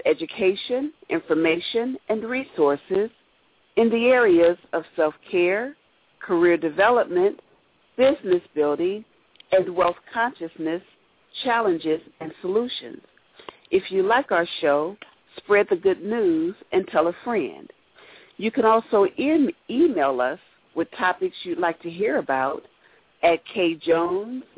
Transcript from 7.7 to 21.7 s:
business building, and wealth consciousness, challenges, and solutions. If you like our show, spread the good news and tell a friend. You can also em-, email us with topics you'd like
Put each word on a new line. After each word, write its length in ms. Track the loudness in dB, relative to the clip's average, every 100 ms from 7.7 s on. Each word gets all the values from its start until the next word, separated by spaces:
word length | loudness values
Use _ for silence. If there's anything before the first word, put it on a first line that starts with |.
| _ _ 2
business 460 | 2 2 0 -2 -2
building, 500 | -2 0 0 -2 -4 -12 _ _ _ -2
and 160 | 0 0
wealth 300 | 0 0 -2 -8
consciousness, 640 | -4 -4 -6 -12 -8 -6 -6 -10 _ _ _ _ -8
challenges, 560 | -2 0 0 -2 -2 -4 -6 -16
and 120 | -16 -10
solutions. 640 | -4 -2 -2 -8 -14 -18 _ _ _ _ -20 -20 -2
If 200 | -2 0
you 120 | -2
like 300 | 0 0 0
our 140 | 0 -2 -2
show, 340 | 0 2 0 -8 -20 _ _ -10
spread 300 | 0 2 2
the 80 | 0
good 260 | 0 0
news 520 | -4 0 0 0 -2 -6 -4
and 160 | -2 0
tell 200 | 0 0
a 40 | -2
friend. 480 | -4 -4 -4 -8 -20 _ _ _ -20 -20 -20 -8
You 120 | -4
can 140 | 0
also 400 | 4 2 2 2 2 0
em-, 320 | 0 2 2 -2 -4
email 540 | 2 2 2 0 0
us 160 | -2 -4 _ _ _
with 160 | -8 -6 -2
topics 400 | -2 -2 -6 -8
you'd 160 | -10 -4
like 200 | -4